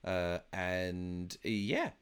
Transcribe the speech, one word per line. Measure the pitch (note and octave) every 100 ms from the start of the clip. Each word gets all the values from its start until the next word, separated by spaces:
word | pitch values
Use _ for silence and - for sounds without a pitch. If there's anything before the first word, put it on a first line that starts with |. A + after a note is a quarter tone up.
Uh, | F2+ F#2 F2 F2 -
and | F#2 F2+ F#2 F2+ F2+ F2+ F2+ F2+ -
yeah. | - G#2+ G2+ G#3 E4 -